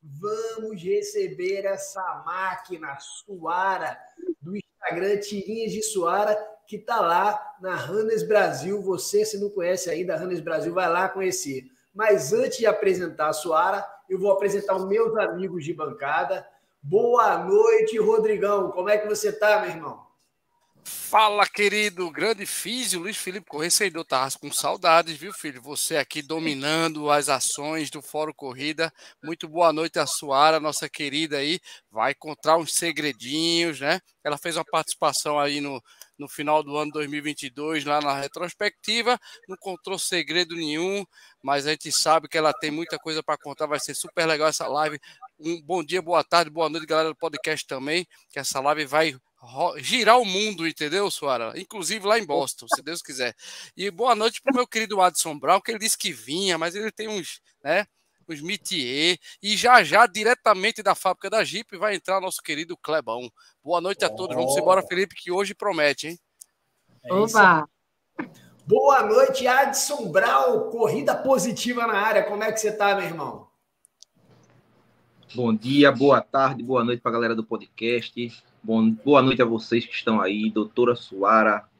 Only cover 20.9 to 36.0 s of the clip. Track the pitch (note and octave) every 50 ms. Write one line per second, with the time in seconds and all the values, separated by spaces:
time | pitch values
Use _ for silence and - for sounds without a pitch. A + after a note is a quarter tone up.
20.9 | - - - - - G#3+ A3 G#3+ G#3 G#3 G3 - _ - G#3 G3+ G3 G#3+ G#3+ G#3
21.9 | F3+ F3 F#3 E3 D3 D3+ D#3 G#3 A3+ F#3+ G3 - - - - F3 A3+ B3+ B3+ G3+
22.9 | F3+ F3 E3 G3+ G#3+ - - F#3+ F3+ G#3 F3 _ - C#3+ D#3 F3 E3+ - G#3+ F#3+
23.9 | D#3+ D#3+ E3 _ - C3 C3 C3+ - - - C#3+ C#3 - - D3 F3+ - F#3 F3
24.9 | D#3+ E3 E3+ D#3+ D#3+ C#3+ D3+ G3 G3+ - - D3 C3+ B2 A#2 C#3 D3 C3+ - -
25.9 | D#3+ D#3 C3+ _ - D3+ D3 C3+ D#3 D#3+ D#3+ D#3+ D3 C3+ C3+ D3 D#3 E3 E3 E3
26.9 | D#3 D3+ D3 D3 D3 D3 C#3+ D3 C#3+ B2+ - - - - C#3+ D3 D#3+ D#3+ D3+ C3+
27.9 | - D3+ - - - D3+ D#3 D#3 D3+ _ D3 C3+ A#2+ B2+ C#3 D3+ D#3 D3 E3 D#3+
28.9 | _ _ - - - _ - D3+ E3 _ - D#3+ D3+ E3+ F3 E3 D3+ D3+ E3 E3
29.9 | - F3 D3+ C3+ - - - D3 C3+ C3+ C#3+ D#3 D#3+ D#3 D3 D#3 C#3 - - D3
30.9 | - - D3+ C#3+ C3 D3 D#3+ D#3 C#3+ C#3+ C3+ D3 E3+ F#3 _ - - - _ _
31.9 | _ A2 A2 C3 C#3 _ - D#3 D3+ _ - D3+ D#3+ E3+ E3 C#3 - - F3 E3+
32.9 | D#3 C#3+ D3 D3+ C3+ G#2+ A2+ B2 C#3 D#3 D#3+ E3+ E3+ E3+ E3+ E3+ D3+ C3 C3+ C#3+
33.9 | E3+ F#3+ _ _ _ _ _ D3 D3 C#3+ - F3 D#3+ E3 D#3+ _ - E3 D#3 -
34.9 | - _ - D3+ C3+ - - D#3 D3 D3 C#3+ C#3+ C#3+ D3 C#3+ C#3+ C#3 B2 _ _
35.9 | - _